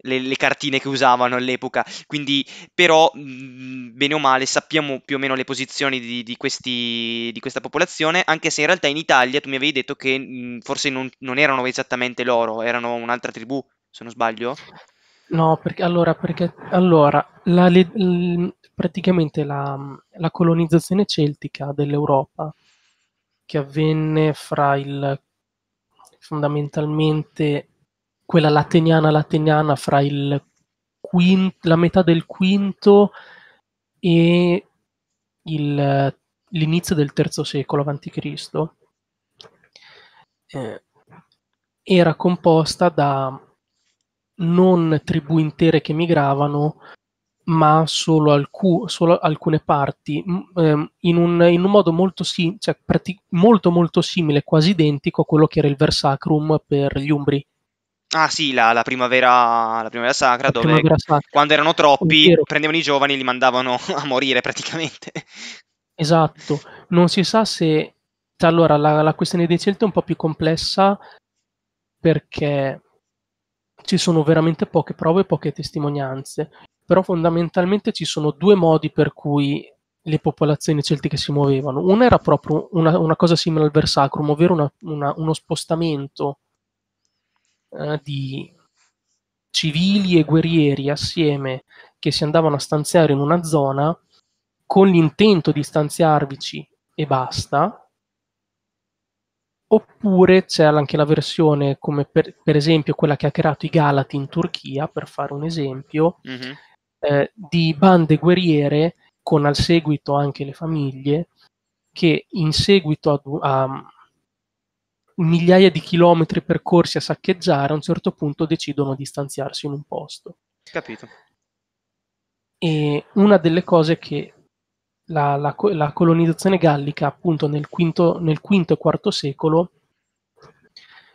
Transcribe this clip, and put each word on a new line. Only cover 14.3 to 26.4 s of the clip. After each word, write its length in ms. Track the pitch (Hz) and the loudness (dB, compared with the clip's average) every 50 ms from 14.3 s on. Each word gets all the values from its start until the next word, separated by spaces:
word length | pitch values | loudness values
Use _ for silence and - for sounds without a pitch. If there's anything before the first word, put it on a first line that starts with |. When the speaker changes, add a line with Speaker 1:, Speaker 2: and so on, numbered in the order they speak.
| 110 110 120 120 147 - - - - - - _ _ _ _ _ _ _ _ - | -4 -6 -8 -8 -10 -10 -16 -20 -20 -20 -20 _ _ _ _ _ _ _ _ -6
Speaker 2:
No, 300 | - 165 165 160 160 - | -2 0 2 2 0 0
perché, 200 | - - - - 180 | -4 -8 -8 -4 -4
allora, 300 | 170 175 175 170 165 160 | -2 0 0 0 0 -2
perché, 380 | - - 175 170 - 175 165 - - - - | -4 -6 -8 -6 -6 -6 -8 -8 -12 -10 -2
allora, 540 | - 180 185 180 165 156 147 143 147 143 - _ _ _ - | 0 2 4 4 6 6 4 4 4 2 -2 _ _ _ -2
la 240 | 185 175 175 180 180 | 2 4 4 6 6
le-, 200 | 175 185 180 175 - | 6 6 4 2 0
l-, 580 | 220 185 180 175 175 180 175 175 170 175 196 - _ _ _ _ | -2 0 0 0 0 0 -2 -2 -2 -4 -4 -6 _ _ _ _
praticamente 720 | - 185 175 - 190 160 190 180 175 156 143 - 156 147 | -6 -6 -6 -4 -4 -2 0 0 0 0 -2 -2 -6 -6
la, 340 | 143 143 139 139 139 139 139 139 139 135 - _ _ - | -4 -4 -6 -6 -6 -8 -10 -12 -14 -16 -18 _ _ -12
la 160 | - 165 165 | -6 -6 -4
colonizzazione 720 | - - 175 170 165 165 170 156 165 165 - - 185 202 202 | -2 0 2 2 2 2 0 2 0 0 0 0 -2 -2 -2
celtica 640 | - - - 147 147 147 - - 143 - - 139 143 | -2 -2 -2 -2 -2 -2 -6 -14 -16 -12 -12 -10 -8
dell'Europa, 800 | 143 147 147 143 143 147 151 151 139 135 127 - _ - 156 151 - _ _ _ _ _ _ _ _ _ _ _ _ _ _ _ _ _ _ | -4 -4 -4 -2 -2 -2 0 0 0 0 0 -2 _ -12 -12 -12 -12 _ _ _ _ _ _ _ _ _ _ _ _ _ _ _ _ _ _
che 140 | - - 151 | -8 -6 -6
avvenne 760 | 139 139 139 156 156 156 156 156 156 156 156 156 156 156 143 | -6 -6 -4 -2 0 0 0 0 -2 0 0 0 0 0 -2
fra 400 | - - - 156 151 143 139 139 | -4 -8 -8 -2 0 2 2 0
il, 440 | 139 139 139 143 139 139 139 139 - _ _ _ _ _ _ _ _ _ _ _ _ _ _ _ _ _ _ _ _ | 0 -4 -6 -8 -6 -4 -4 -6 -6 _ _ _ _ _ _ _ _ _ _ _ _ _ _ _ _ _ _ _ _
fondamentalmente, 1500 | - - 160 151 | -16 -10 -6 -4